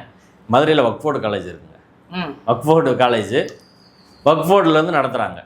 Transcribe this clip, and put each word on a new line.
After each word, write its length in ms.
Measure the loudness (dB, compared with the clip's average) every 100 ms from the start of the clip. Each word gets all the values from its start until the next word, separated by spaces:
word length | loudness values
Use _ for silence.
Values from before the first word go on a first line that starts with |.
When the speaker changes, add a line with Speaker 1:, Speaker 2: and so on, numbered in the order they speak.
| -10 _ _ _ 0 2
Speaker 1:
மதுரையில 280 | 4 2 2
வக்ஃபோர்டு 320 | 0 -4 -4 -4
காலேஜ் 220 | -6 -8
இருக்குங்க. 280 | -16 -20 -20 _ _ _
Speaker 2:
ம். 200 | -10 -10 -10 -4
Speaker 1:
வக்ஃபோர்டு 440 | -4 2 2 2 0
காலேஜ், 340 | 0 0 -2 -4 -4 -12 _ _ _ _ _ _ 0
வக்ஃபோர்டுல 500 | 0 2 2 4 2
இருந்து 200 | 0 -2
நடத்துறாங்க. 420 | -2 -4 -6 -8